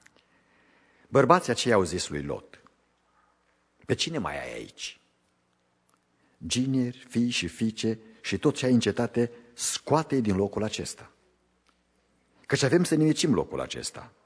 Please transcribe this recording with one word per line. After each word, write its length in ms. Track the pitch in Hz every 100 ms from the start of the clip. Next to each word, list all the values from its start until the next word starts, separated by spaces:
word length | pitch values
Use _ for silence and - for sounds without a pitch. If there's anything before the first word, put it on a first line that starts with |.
| _ _ _ _ _ _ _ _ _ _ _
Bărbații 440 | 135 127 175 -
aceia 240 | 117 123 107
au 80 |
zis 260 | 87 90 -
lui 140 | 73
Lot: 380 | 71 55 - - _ _ _ _ _ _ _ _ _ _ _ _ -
"Pe 80 |
cine 240 | 117 - 160
mai 240 | 82 71
ai 120 | 64
aici?" 460 | - - - - - _ _ _ _ _ _ _ _ _ _ _ _ _ _ -
"Ginieri, 600 | 120 135 135 123 123 -
fii 220 | 117 120
și 180 | 120 87
fiice 520 | - 113 107 110 110 - -
și 160 | - 98
tot 180 | 151 -
ce 100 | 127
ai 80 |
în 60 | 120
cetate, 520 | 107 98 117 - 120 - -
scoate-i 680 | - - - - 147 156 135
din 140 | 110 95
locul 280 | 101 104
acesta. 480 | 107 - 85 - - _ _ _ _ _ _ _ _ _ _ _ _ _ -
Căci 180 | 139
avem 200 | 135 170
să 120 | 175 156
nimicim 380 | 156 151 160
locul 260 | 92 67 65
acesta, 520 | 64 65 - - - _